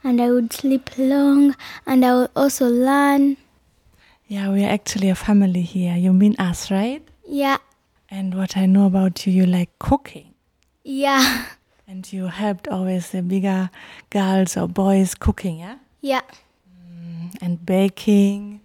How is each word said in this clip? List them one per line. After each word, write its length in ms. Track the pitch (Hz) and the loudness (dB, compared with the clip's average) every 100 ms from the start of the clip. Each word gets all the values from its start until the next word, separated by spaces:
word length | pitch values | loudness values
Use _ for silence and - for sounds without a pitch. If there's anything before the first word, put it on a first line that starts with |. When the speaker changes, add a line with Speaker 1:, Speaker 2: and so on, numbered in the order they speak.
Speaker 1:
and 180 | 262 240 | 0 0
I 100 | 240 | 2
would 220 | 247 233 | 2 0
sleep 360 | - 269 262 - - | -4 -2 -2 -4 -2
long, 580 | 262 277 285 277 285 269 - - - | 0 2 4 4 4 2 -12 -16 0
and 200 | 262 254 | 2 4
I 80 | 247 | 4
would 160 | 254 - | 0 0
also 320 | 277 - 247 | 0 2 0
learn. 680 | 240 262 277 285 277 277 277 _ _ _ _ _ _ _ _ _ | 2 2 2 4 4 2 0 _ _ _ _ _ _ _ _ _
Speaker 2:
Yeah, 240 | 202 196 | -6 -2
we 120 | 196 | 0
are 60 | 202 | 0
actually 400 | 214 - 202 190 | -2 -4 -2 -2
a 60 | 180 | -2
family 460 | - 208 196 180 | 2 4 4 0
here. 340 | 170 185 180 175 | -4 -4 -2 0
You 180 | 185 | 4
mean 220 | 185 208 - | 6 4 2
us, 320 | 180 170 - | -2 -4 -4
right? 320 | 196 226 285 - _ - | -2 -2 -6 -14 _ -10
Speaker 1:
Yeah. 300 | 285 277 277 _ _ _ _ _ | -4 -2 -2 _ _ _ _ _
Speaker 2:
And 240 | 196 190 185 | -8 -6 -4
what 200 | 190 190 | -4 0
I 100 | 190 | 4
know 200 | 190 196 | 4 4
about 420 | 190 190 175 - | 2 0 -2 0
you, 60 | |
you 120 | 185 185 | 2 2
like 320 | 180 175 _ | 2 -2 _
cooking. 540 | - 277 - - 147 _ _ _ _ _ | -2 -2 -2 -20 -20 _ _ _ _ _
Speaker 1:
Yeah. 600 | - 269 277 269 262 233 240 | -10 -2 2 2 2 -2 -10
<laughs> 60 | - _ _ _ | -18 _ _ _
Speaker 2:
And 260 | 185 185 | -18 -12
you 140 | 190 185 | -8 -8
helped 400 | 175 208 185 - | -4 -4 -4 -8
always 440 | 190 185 185 170 | -6 -4 -4 -6
the 100 | 185 | -6
bigger 480 | 180 196 196 190 185 - - - _ | -2 -2 0 -2 -4 -8 -20 -20 _
girls 480 | 202 190 190 185 190 | -2 0 0 0 -2
or 100 | 170 | -4
boys 460 | 175 190 196 190 | 0 2 2 0
cooking, 460 | - - - 190 160 | 0 -4 -2 -6 -8
yeah? 160 | 180 262 _ _ | -14 -18 _ _
Speaker 1:
Yeah. 200 | 277 262 254 - _ _ 185 180 175 | -4 -4 -6 -20 _ _ _ _ -20
Speaker 2:
Mm, 460 | 170 170 165 175 - | -18 -14 -12 -12 -8
and 220 | 175 170 | -6 -6
baking. 960 | 175 185 196 - - 202 202 202 208 208 | -2 0 0 0 2 4 4 -2 -12 -18